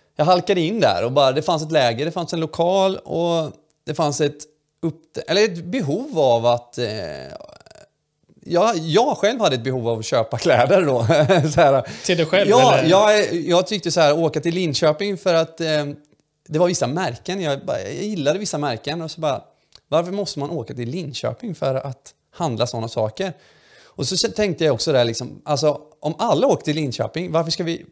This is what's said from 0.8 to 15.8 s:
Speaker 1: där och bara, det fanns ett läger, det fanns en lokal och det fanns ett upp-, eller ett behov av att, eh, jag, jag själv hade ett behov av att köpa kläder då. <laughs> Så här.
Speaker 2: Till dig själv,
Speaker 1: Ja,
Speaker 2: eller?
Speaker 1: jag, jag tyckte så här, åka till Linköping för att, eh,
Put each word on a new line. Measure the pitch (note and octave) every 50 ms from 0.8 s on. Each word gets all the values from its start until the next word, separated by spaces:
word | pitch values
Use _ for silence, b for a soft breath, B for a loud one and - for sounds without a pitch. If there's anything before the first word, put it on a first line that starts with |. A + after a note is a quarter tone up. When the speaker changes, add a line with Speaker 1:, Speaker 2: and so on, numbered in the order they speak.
Speaker 1:
där | D3+ A2 F#2+ F2 A2+
och | A#2+
bara, | C3 D3 C#3 C3
det | C3 D3+
fanns | D3 - E3+ D3+
ett | D#3 D#3
läger, | D#3+ D3 B2+ A#2 A2+ A#2 D3
det | E3
fanns | D#3+ F3+ E3 -
en | F3+ E3+
lokal | D#3+ D#3 - - E3 F3 F#3+ G3 F#3+ F#3+ F#3+
och | - - - D#3+ E3 E3+ E3+ E3+ E3 D#3 C3+ - _ _ _ _ _ -
det | - C#3+
fanns | - D#3+ D3 C#3 -
ett | D3+ C#3+ C#3+ - - _ _ _ _ _ _ _
upp-, | - D#3+ - - _ _ - - - -
eller | E3+ G3+ G#3+
ett | A3 E3+ E3+ E3+
behov | F3 G#3 C4+ F3 C3+ D#3 G#3+ C4+ D#4 B3+ D#3+
av | C#3+ B2+ A#2 A#2 A2+
att, | A#2+ A#2+ A#2+ - _ - A#2+
eh, | B2 G#2+ A2 G#2+ F2+ D#2 D2 C2+ C2 C#2 - - - - - - - - - - - _ _ _ _ _ _ _ _ _ _ _ -
jag, | - E3+ E3+ G3+ A#3 A3 E3
jag | D#3 E3 D3+ G#3 B3 D4 G#3+
själv | - - G#3 C4 A#3+
hade | G#3 D#3+ C3
ett | A#2+ A2+
behov | C3 B2+ B2+ A2+ A#2
av | A#2 A2
att | A2
köpa | - C#3 A#2+ A2+ - - A#2
kläder | - E3 C3 A2+ B2 C3 G3 F#3+
då. | F3 C#3+ C3 A#2 A2+
<laughs> | G#2+ E3 D3 D3+ - G3 E3 C3+ D#3
Så | C#3 E3
här. | D#3+ C#3 C3+ C3+ - - - - -
Speaker 2:
Till | - F3+
dig | E3 D#3+
själv, | D#3 F3+ G3 G3+ G3+
Speaker 1:
Ja, | A3 B3+ B3+ A#3+ F3+ C3+
Speaker 2:
eller? | C3 D#3
Speaker 1:
jag, | F#3 G3 G#3+ G#3 G#3+ G#3+ F#3 - E3
jag | F3 D3 E3+ E3+ F3+ F3+
tyckte | - G#3+ F#3 - F3
så | D3 F3
här, | D#3 C#3+ D3 E3
åka | E3 D3+ - D3+
till | - E3+ E3
Linköping | F#3 F3+ D#3 B2+ - E3+ D3+ D3+ - G3+ G3+ G3 E3
för | - F#3+ E3+
att, | E3 D#3+ E3 - -
eh, | E3 D#3 D3+ D3+